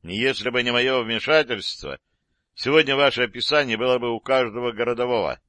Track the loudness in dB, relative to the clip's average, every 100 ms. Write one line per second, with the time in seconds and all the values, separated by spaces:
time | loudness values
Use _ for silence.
0 | -8 -2 -2 -2 -2 -2 0 0 2 0
1 | 0 -4 2 2 2 -4 -8 -10 -12 -12
2 | _ _ _ _ _ -8 2 4 4 2
3 | 2 2 -4 -2 0 0 0 0 0 0
4 | 0 -4 0 0 0 -2 -6 -2 -2 0
5 | 0 0 0 -4